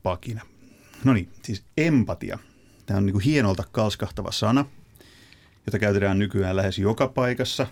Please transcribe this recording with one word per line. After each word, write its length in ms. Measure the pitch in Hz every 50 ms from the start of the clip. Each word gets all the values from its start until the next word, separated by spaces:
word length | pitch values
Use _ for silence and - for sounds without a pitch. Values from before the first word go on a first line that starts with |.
| -
pakina. 380 | 95 87 - - 127 110 110 - - _ - - - - - - - - - -
No 100 | 135 123
niin, 160 | 98 87 - - - -
siis 200 | - 104 - - - _
empatia. 640 | 156 156 165 151 123 104 - 87 - - - 87 - - - - - - - - - -
Tämä 120 | - 101
on 80 | 98 101
niinku 140 | 98 95 98
hienolta 440 | 92 143 151 143 110 98 92 92 95 -
kalskahtava 600 | - 117 107 104 - - 110 - - - 95 82
sana, 340 | - - 107 107 120 139 143 - - - - - _ - - - - - - - - - - _ _ _ _
jota 140 | - 107 101
käytetään 400 | 107 104 98 98 101 98 95 98
nykyään 360 | 104 98 - 98 95 92 95
lähes 240 | 98 98 95 92 98
joka 280 | 98 104 110 - 139
paikassa, 600 | 123 - 131 123 123 123 127 127 - - - 123 -